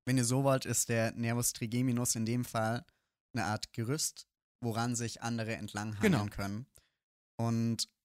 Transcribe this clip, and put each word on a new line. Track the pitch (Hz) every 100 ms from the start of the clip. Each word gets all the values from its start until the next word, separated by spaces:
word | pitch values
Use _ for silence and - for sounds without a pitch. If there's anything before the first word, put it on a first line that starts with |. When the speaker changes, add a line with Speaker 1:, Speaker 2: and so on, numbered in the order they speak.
Speaker 1:
Wenn | - 131
ihr |
so | 117 131
wollt, | 139 131 -
ist | 113 -
der | 117 113
Nervus | - 117 120 120
trigeminus | - 113 120 131 120 123 113
in | 110
dem | 123
Fall | 120 117 110 117 - _ _ _ _
eine | 120 90
Art | 107 -
Gerüst, | - 113 151 - - - _ _ _
woran | 117 110 120 120
sich | 117 -
andere | 117 117 110
entlanghangeln | 95 104 104 107 101 214
Speaker 2:
Genau. | 139 104
Speaker 1:
können. | - 98 104 - - _ _ _ _ _ -
Und | 117 113 117 113 - _